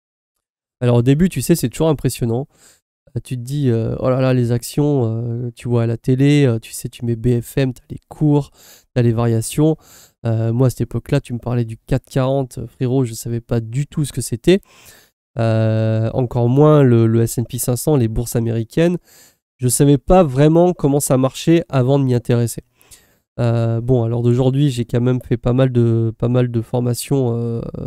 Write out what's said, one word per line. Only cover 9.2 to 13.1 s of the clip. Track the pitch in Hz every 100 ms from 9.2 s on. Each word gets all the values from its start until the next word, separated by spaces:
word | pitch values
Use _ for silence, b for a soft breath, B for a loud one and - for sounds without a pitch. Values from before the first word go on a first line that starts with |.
| 120 113 110 - 156 156 b b b b 117
Euh, | 110 113
moi, | 113 131
à |
cette | -
époque-là, | 127 120 - 143
tu | -
me | 120
parlais | 120 120 117
du | 113
quatre | - 131 -
quarante, | 143 131 139 127 -
euh, | 120
frérot, | - 127 131
je | 123